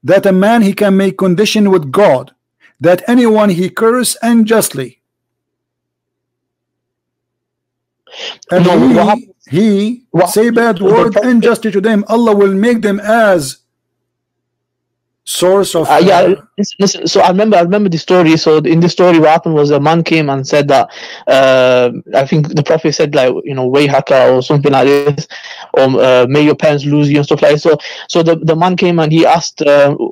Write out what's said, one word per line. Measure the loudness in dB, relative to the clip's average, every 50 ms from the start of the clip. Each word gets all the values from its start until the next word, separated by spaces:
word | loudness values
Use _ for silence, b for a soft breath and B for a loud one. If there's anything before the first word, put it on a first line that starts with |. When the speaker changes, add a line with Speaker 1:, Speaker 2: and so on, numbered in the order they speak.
| -2
Speaker 1:
that | 0 0 2 2
a | 2 0
man, | 2 2 2 2 2 2
he | 0 0
can | 0 0 0 0
make | 0 0 -2 -2 -2
condition | -2 -2 0 0 0 -2 0 0 0 2
with | 0 0 -2 -2
God | 0 0 2 2 2 0 -2 -8 _ _ _ _ _ b b b b b
that | 0 0 0 0 0 0
anyone | 0 2 2 2 2 2 2 0
he | 0 -2 -4 -6
curse | -4 -2 -2 0 0 0 -2 -4 -6 -4 -2
unjustly, | 0 2 2 2 2 0 0 0 -2 -6 -10 -12 -12 -14 _ _ _ _ _ _ _ _ _ _ _ _ _ _ _ _ _ _ _ _ _ _ _ _ _ _ _ _ _ _ _ _ _ _ _ _ _ _ _ _ _ _ _ _ _ _ _ _ _ _ _ _ _ _ _ _ _ _ _ _ _ _ B B B B B B B B -6
and | -2 0 0
Speaker 2:
No, | 2 2 2
Speaker 1:
he, | 2 2 2
Speaker 2:
what | 2 2 0
hap-, | 0 -2 -4 -12 _ _ _ -6
Speaker 1:
he | -4 -2 0 0 0 0 -2 -4 -6 -10 _ _
Speaker 2:
what | -2 -2 -2 0
Speaker 1:
say | 0 0 0 0
bad | 0 0 0 0 -2 0
Speaker 2:
the | 0
Speaker 1:
word | 0 2 2 0 0 0
Speaker 2:
prophet | 0 0 2
Speaker 1:
unjustly | 0 2 2 0 0 0 -4 -4 -4
to | -2
them, | -2 0 0 -2 -2 -2
Allah | -2 0 0 0 2
will | 2 2 0 0
make | 0 0 0 -2 -2 -2
them | -4 -4 -4
as | -2 -2 0 2 2 2 2 0 -2 -6 -12 -16 _ _ _ _ _ _ _ _ _ _ _ _ _ _ _ _ _ _ _ _ _ _ _ _ _ _ _ _ _ _ _ _ _
source | -12 -6 -2 0 0 0 0 0 -2 -2
of, | -4 -2 0
Speaker 2:
Uh, | 2 2 4
yeah, | 4 4 2
Speaker 1:
uh, | 2 0 0 -4 -6 _ _
Speaker 2:
listen, | -8 -8 -8 -4 -2
listen, | -2 -2 -2 -4 -6 -4
so | 0 0
I | 0 2
remember, | 2 0 0 2 2
I | 2 2
remember | 2 0 0 0 -2
the | -2 -4
story. | -2 0 2 2 4 2 2
So | 2 2 2 2 2
in | 2 0 0 2
the | 0 0
story, | 0 2 2 4 4 4
what | 4 4
happened | 2 2 0 -2 0
was | 0 0 2 0
a | 0
man | 0 0 0 0 0
came | 0 -2 -2 -2 -2
and | -4 -6 -4
said | -2 -2 -2 0 2
that, | 2 0 0 B B B B B B B B
uh, | 0 2 2 4 4 2 2 2 2 2 2 0 -2 -4 -6 -10 -4 -2
I | -2 -2
think | 0 -2 -2 -2 -2 -4
the | -4 -2
prophet | -2 -2 -2 -2 -4 -2
said, | -2 -4 -2 0
like, | 0 0 0 -2 -4 -8
you | -8 -8
know, | -6 -4 -2
"Wayhaka" | 0 0 0 2 0 -2 0 2 2 4 4 4 2
or | 0 0
something | 0 -2 0 0 0 0
like | 2 2
this, | 2 2 2 0 -2 -4 -4 -8 B B B B B B B B B -2
or, | 0 0 2 2 0 2
uh, | 2 2 2 2 2
"May | 2 2 2
your | 2 0
parents | 0 0 0 0 0 -2
lose | -2 0 0 0 0
you," | 0 0
and | 0
stuff | -2 -2 0 2
like | 2 2
that. | 2
So, | 0 0 0 0 B B B B B B
so | -2 0 0
the, | 0 0
the | 0 0 -2 0
man | 0 0 -2 0
came | 0 -2 0 0 0
and | 0 0 2
he | 2 2
asked, | 2 2 0 -2 -6 -8 -4 0
uh, | 2 2 4 2 2 0 -2 -6 -8